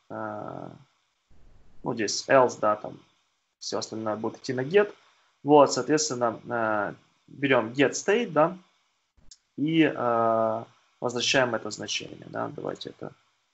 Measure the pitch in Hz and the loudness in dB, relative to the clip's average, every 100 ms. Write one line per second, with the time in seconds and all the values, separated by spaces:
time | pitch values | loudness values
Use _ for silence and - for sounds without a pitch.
0 | _ 110 110 107 - 50 64 - - _ | _ -10 -10 -10 -10 -12 -12 -16 -20 _
1 | _ _ _ - - - - - - 117 | _ _ _ -20 -20 -20 -20 -10 -8 -4
2 | 101 - - 135 127 - 107 107 - - | -4 -4 2 4 4 2 0 0 -4 -16
3 | _ _ _ _ _ _ - 107 - 110 | _ _ _ _ _ _ -8 -8 -8 -8
4 | 110 107 113 - - 127 131 196 208 - | -6 -4 -6 -8 -8 -6 2 2 2 -4
5 | _ _ _ _ 139 147 131 - 123 151 | _ _ _ _ 6 8 8 4 0 0
6 | 151 123 120 107 117 120 110 107 98 67 | 0 -2 -2 -4 -6 -2 0 -2 -4 -8
7 | _ _ _ - 135 127 110 127 127 - | _ _ _ -6 2 2 2 2 2 2
8 | - 214 226 151 165 180 _ _ _ _ | 0 0 2 2 2 0 _ _ _ _
9 | _ _ - - _ - 147 165 151 - | _ _ -20 -20 _ -4 0 4 2 2
10 | 120 117 113 113 113 110 120 _ _ _ | 0 2 2 2 0 -2 -8 _ _ _
11 | 123 120 113 143 123 113 107 - 107 - | -6 -2 0 2 2 0 -6 -10 -8 -8
12 | - - - 107 117 - 50 - - - | -8 -14 -12 -8 -6 -6 -8 -8 -12 -12
13 | - - _ _ _ | -14 -16 _ _ _